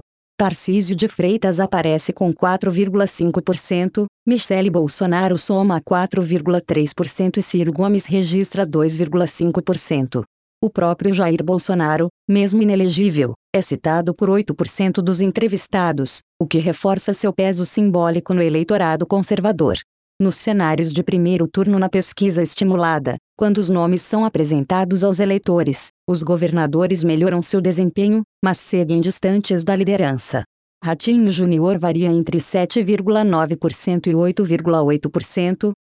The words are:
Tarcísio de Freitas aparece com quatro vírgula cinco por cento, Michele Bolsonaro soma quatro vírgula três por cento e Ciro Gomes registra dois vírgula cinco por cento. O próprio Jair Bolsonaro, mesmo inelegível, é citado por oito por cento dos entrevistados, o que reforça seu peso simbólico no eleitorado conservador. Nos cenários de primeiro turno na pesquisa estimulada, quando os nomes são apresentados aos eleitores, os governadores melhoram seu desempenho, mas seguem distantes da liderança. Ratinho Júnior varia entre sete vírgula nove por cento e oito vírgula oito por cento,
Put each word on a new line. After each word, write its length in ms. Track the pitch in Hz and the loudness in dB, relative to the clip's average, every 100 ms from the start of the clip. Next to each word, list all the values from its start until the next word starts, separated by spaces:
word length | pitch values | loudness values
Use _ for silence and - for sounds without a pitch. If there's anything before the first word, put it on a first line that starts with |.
| - _ _ _ | -8 _ _ _
Tarcísio 600 | 196 175 - 190 180 185 | -2 -2 0 0 0 -2
de 120 | 220 | -2
Freitas 520 | - 175 220 196 170 | 0 0 2 0 0
aparece 520 | 190 185 160 156 - | 0 0 0 0 -2
com 220 | 185 185 | -2 0
quatro 380 | 160 185 185 202 | 2 0 0 0
vírgula 340 | 175 202 190 196 | 0 0 0 -2
cinco 360 | - 170 175 | 0 -2 0
por 140 | 180 180 | -2 -4
cento, 520 | - 180 180 - 208 _ - | -2 -2 -2 -2 -4 _ -2
Michele 420 | 240 - 190 196 | -2 0 0 2
Bolsonaro 680 | 175 151 - 185 175 190 180 | 2 -2 0 0 2 2 0
soma 420 | - 190 196 170 | 0 2 2 0
quatro 420 | - 180 190 - | 0 0 0 -2
vírgula 380 | 170 175 151 180 | 0 0 0 -2
três 320 | - 151 151 | 0 0 0
por 160 | - 170 | -2 -6
cento 320 | - 185 202 | -2 -2 0
e 40 | |
Ciro 280 | 190 180 170 | -2 0 0
Gomes 340 | 160 196 202 - | 0 0 0 0
registra 580 | 190 175 180 196 - 185 | -2 0 0 -2 -2 -2
dois 320 | 151 156 160 | 2 0 0
vírgula 300 | 170 175 170 | -2 0 -2
cinco 340 | - 170 170 | 0 -2 0
por 160 | 170 175 | -2 -4
cento. 460 | - 151 131 127 110 _ _ _ | -2 -2 -2 -4 -6 _ _ _
O 80 | 220 | -4
próprio 440 | - 175 175 202 | 0 0 0 0
Jair 300 | 190 175 165 | 0 0 0
Bolsonaro, 640 | 160 185 - 180 156 156 170 - - | 0 -2 0 0 0 0 -2 -4 -2
mesmo 340 | 202 196 214 | 0 2 2
inelegível, 720 | 214 196 190 160 202 151 123 113 _ | 2 2 2 2 0 2 -2 -4 _
é 80 | 196 | -4
citado 520 | 185 139 160 160 170 | -2 -4 0 0 -2
por 160 | 175 196 | -2 0
oito 260 | 196 208 143 | 0 0 -4
por 120 | 170 | -4
cento 340 | - 190 185 | -2 0 0
dos 180 | 175 175 | 0 0
entrevistados, 1000 | 190 185 226 190 - 196 175 147 135 - _ _ | 0 0 0 -2 -2 0 0 0 -2 -6 _ _
o 60 | 156 | -2
que 100 | 165 | 0
reforça 560 | 160 - 196 196 - | 0 0 0 0 -2
seu 180 | 196 208 | -2 -2
peso 320 | 185 190 175 | 0 0 0
simbólico 720 | 180 - 208 175 170 165 165 | -2 0 2 2 2 0 0
no 80 | 185 | 0
eleitorado 640 | 170 156 165 208 170 156 170 | 2 0 0 0 2 0 0
conservador. 720 | 196 185 202 196 180 143 90 - _ _ _ | -2 0 0 0 2 0 0 -6 _ _ _
Nos 140 | 196 175 | -2 0
cenários 580 | - 208 165 156 165 | -2 0 2 0 0
de 100 | 156 | -2
primeiro 440 | 175 180 170 185 165 | 0 0 2 0 0
turno 300 | - 196 196 | 0 0 2
na 120 | 190 | 2
pesquisa 520 | 190 - - 202 170 | 0 -4 -2 0 0
estimulada, 760 | 165 - 196 180 165 156 135 123 _ - | -2 0 0 2 0 0 -2 -6 _ -2
quando 220 | 214 208 | 0 2
os 100 | 180 | 2
nomes 360 | 185 170 180 | 2 2 0
são 200 | - 214 | -2 -2
apresentados 800 | 220 - 147 151 139 185 185 190 | 0 0 0 0 0 0 0 0
aos 160 | 202 180 | 0 2
eleitores, 680 | 196 196 196 175 156 135 - _ - | 0 0 0 0 0 -2 -8 _ -4
os 140 | 175 | -4
governadores 800 | 160 175 170 170 151 156 180 185 | 0 0 0 0 0 0 0 0
melhoram 380 | 170 156 180 175 | 0 2 2 0
seu 180 | 170 196 | 0 0
desempenho, 640 | 180 175 180 165 202 214 214 _ | 0 0 0 0 0 0 -2 _
mas 160 | 190 175 | -2 -2
seguem 440 | - 185 170 170 | -2 -2 0 0
distantes 640 | 170 - 190 196 202 180 | 0 -2 0 0 0 -2
da 120 | 165 196 | 0 0
liderança. 680 | 190 196 156 131 - 131 - _ _ _ | 0 0 0 -2 -4 -6 -8 _ _ _
Ratinho 480 | 165 165 - 240 214 | -6 -4 2 2 2
Júnior 500 | 180 180 165 175 190 | 2 2 2 2 0
varia 280 | 175 165 175 | 0 0 2
entre 320 | 170 160 170 | 2 0 -2
sete 440 | - 185 175 247 | -2 -2 0 0
vírgula 400 | 196 208 190 214 | 0 0 2 2
nove 340 | 214 165 156 160 | 2 2 0 0
por 160 | 165 | -2
cento 340 | - - 180 175 | -4 -2 -2 0
e 80 | 165 | 2
oito 300 | 175 180 190 | 2 0 0
vírgula 380 | 170 165 165 | 0 2 2
oito 260 | 147 147 147 | 2 0 -2
por 140 | 165 | -4
cento, 500 | - - 180 185 208 202 | -4 -4 -2 -2 -4 -4